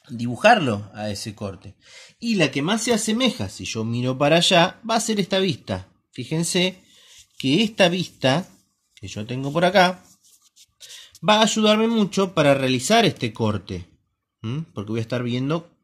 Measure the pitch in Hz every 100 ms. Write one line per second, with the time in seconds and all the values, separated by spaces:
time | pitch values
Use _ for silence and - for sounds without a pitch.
0 | - 117 120 117 208 240 135 104 104 107
1 | 107 101 110 101 101 92 - - _ -
2 | - _ 233 208 143 139 156 220 240 226
3 | 220 220 262 - 98 - 92 110 113 120
4 | 127 131 143 165 170 180 180 - 226 226
5 | 226 208 175 190 190 123 - 92 - _
6 | _ - 120 160 170 180 185 180 _ _
7 | - - - - 131 151 220 - 175 185
8 | - - 131 151 - _ _ _ _ _
9 | 98 104 104 127 139 156 180 190 180 185
10 | - _ _ _ _ _ _ _ - -
11 | - - 170 208 214 220 214 214 226 226
12 | 196 - 190 - 143 139 131 127 - 226
13 | 196 - 120 107 110 98 - 92 90 _
14 | _ _ _ _ 110 139 165 - 104 113
15 | 113 123 123 123 139 165 - _